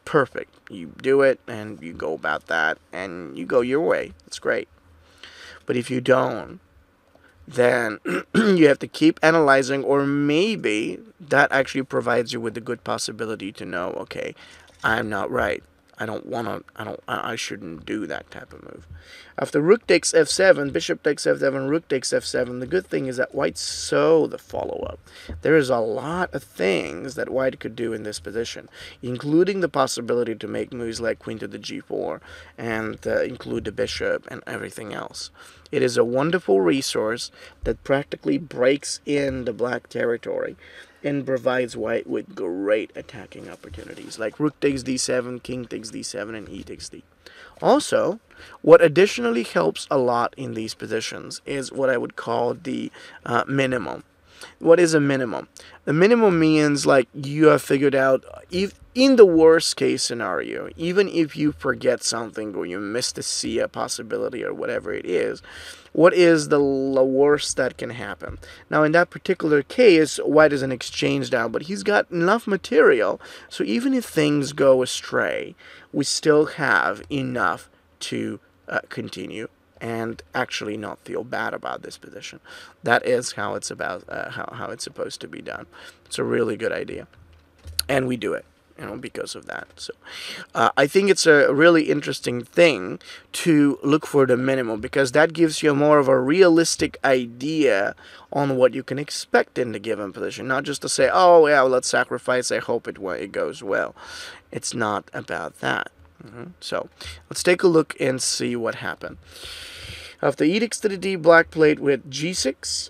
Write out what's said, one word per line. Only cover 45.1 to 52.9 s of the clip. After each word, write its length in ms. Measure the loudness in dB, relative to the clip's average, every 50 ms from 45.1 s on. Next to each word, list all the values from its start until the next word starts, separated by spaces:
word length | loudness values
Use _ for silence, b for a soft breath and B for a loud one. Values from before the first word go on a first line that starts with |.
| -2 -2 -4 -6 -10 -12
king 260 | -12 -10 -10 -10 -10
takes 240 | -10 -12 -12 -12 -12
d 120 | -14 -12
seven, 320 | -12 -10 -10 -10 -10 -10 -12
and 140 | -14 -14 -14
e 140 | -16 -16 -14
takes 260 | -16 -16 -16 -16 -18
d. 140 | -18 -20 -20 _ _ B B B B B B B B B
Also, 580 | 2 4 4 4 2 0 0 0 0 -2 -4 -6 _ B B B B B B B
what 200 | 8 10 10 10
additionally 640 | 10 6 6 4 4 4 2 -2 -2 -2 -2 -2 -4
helps 440 | -2 -2 0 0 0 -2 -4 -6 -2
a 80 | 0
lot 360 | 0 2 2 0 0 -2 -2 -6
in 200 | -10 -12 -10 -8
these 180 | -8 -8 -8 -10
positions 680 | -12 -8 -6 -6 -6 -6 -6 -10 -12 -14 -14 -16 -14 -10
is 260 | -8 -8 -8 -8 -8
what 180 | -4 -2 0 0
I 80 | 0
would 180 | -2 -4 -6 -10
call 380 | -10 -6 -4 -2 -2 -2 -2 -4
the, 380 | -6 -8 -8 -8 -8 -8 -10